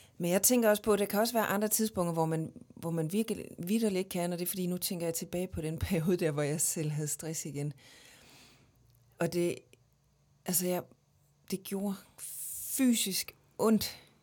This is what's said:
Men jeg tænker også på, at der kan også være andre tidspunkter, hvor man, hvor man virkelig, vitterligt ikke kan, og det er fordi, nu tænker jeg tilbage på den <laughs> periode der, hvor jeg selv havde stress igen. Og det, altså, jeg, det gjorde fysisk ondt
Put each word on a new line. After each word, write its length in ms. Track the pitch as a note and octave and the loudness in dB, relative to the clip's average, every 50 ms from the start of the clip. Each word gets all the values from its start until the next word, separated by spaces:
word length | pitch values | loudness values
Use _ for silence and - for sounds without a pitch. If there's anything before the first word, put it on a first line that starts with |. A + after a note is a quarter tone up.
| - - _ - | -20 -20 _ -4
Men 140 | F3 E3+ | 0 2
jeg 100 | F3+ G3 | 2 4
tænker 280 | - - B3 B3 A#3 G#3+ | 4 4 4 6 6 6
også 140 | G#3 G#3 - | 4 4 4
på, 100 | A3 G#3 | 2 4
at 60 | G3 | 4
der 60 | G3+ | 4
kan 140 | G3 - G3+ | 2 2 2
også 140 | A3+ A#3 B3 | 2 2 2
være 120 | A3+ G#3 | 0 2
andre 220 | - F#3+ G3+ G#3+ G#3 | 2 2 0 0 0
tidspunkter, 460 | - - A3 G#3+ - G3 F3 E3+ E3 | 2 2 0 0 0 0 0 0 2
hvor 120 | E3 D#3+ | 0 0
man, 260 | D#3+ D#3+ D#3+ D#3+ - - - - - - | 2 0 -2 -2 -6 -10 -16 -20 -20 -16
hvor 160 | - - E3 | -8 -6 -2
man 220 | E3 E3 D#3+ D#3 F#3 | -2 0 0 0 0
virkelig, 320 | G#3+ A3 - G3+ - - - - - | 0 0 0 -4 -6 -6 -10 -10 -10
vitterligt 380 | E3+ F3+ G#3+ A3+ A3+ G#3+ F#3+ F#3 | -4 0 0 2 2 2 2 0
ikke 120 | F#3+ F#3+ | -2 -2
kan, 240 | - F3+ F3 F3 F3+ | -2 -2 0 0 0
og 60 | E3+ | -2
det 60 | F3 | -2
er 40 | F3 | -4
fordi, 180 | - F#3+ F3+ F3 | -2 -2 0 0
nu 100 | F3+ F3+ | -2 -2
tænker 280 | - - G3 E3+ E3+ E3 | -2 -4 -4 -2 -2 -2
jeg 60 | E3 | -2
tilbage 340 | - F3+ F3 - F3 F#3 F#3 | -2 -4 -4 -2 -4 -4 -2
på 140 | - - | -4 -4
den 160 | D3+ D#3 E3 E3 | -4 -4 -2 -2
<laughs> 40 | - - | -2 0
periode 300 | G3 E3 D#3 F#3+ F3+ F3 | 0 2 2 2 2 2
der, 140 | F#3 D#3+ | 2 0
hvor 100 | D3 D3 | 0 0
jeg 200 | D3 C#3 D3+ D3 | 0 0 0 0
selv 300 | - - - F3 D3+ D3+ | 0 -2 0 -2 -2 -2
havde 160 | D3 D3+ D#3 D3 | -2 -2 -2 -4
stress 380 | - - - D#3 D#3+ - - | -4 -6 -6 -8 -8 -6 -8
igen. 280 | D#3+ C#3 C#3+ C#3+ D3 C#3+ - - - - - - - - - - - - - - - - _ - _ _ _ _ _ _ _ _ _ _ - | -6 -6 -4 -4 -4 -6 -8 -16 -20 -20 -20 -20 -20 -20 -20 -20 -20 -20 -20 -20 -20 -20 _ -20 _ _ _ _ _ _ _ _ _ _ -4
Og 140 | E3+ E3+ F3 | -2 -2 0
det, 220 | F3 F3 F3 - - - _ - _ _ _ _ _ _ _ _ _ _ _ _ _ _ | 0 0 0 -2 -4 -10 _ -20 _ _ _ _ _ _ _ _ _ _ _ _ _ _
altså, 220 | - F3+ F3+ F3+ F3+ | -2 -2 0 0 0
jeg, 140 | F3+ F3 - - - _ _ _ _ _ _ _ _ _ _ - | 0 -2 -4 -6 -16 _ _ _ _ _ _ _ _ _ _ -4
det 120 | G3 F#3+ F#3+ | -4 -4 -4
gjorde 320 | - G3 F#3+ G3+ G3+ G3 - - - _ - - - - - - - - - - - - - | -6 -6 -4 -2 -4 -4 -6 -10 -18 _ -16 -14 -12 -10 -10 -10 -8 -8 -8 -8 -6 0 2
fysisk 580 | C4+ B3 A#3 G#3+ - G3 F3+ - - - - _ _ _ _ - | 4 4 4 4 2 0 -2 -4 -4 -6 -10 _ _ _ _ 0
ondt 400 | - A3+ A3+ G#3 - - - - - - _ _ | 4 4 4 4 2 -2 -6 -12 -18 -20 _ _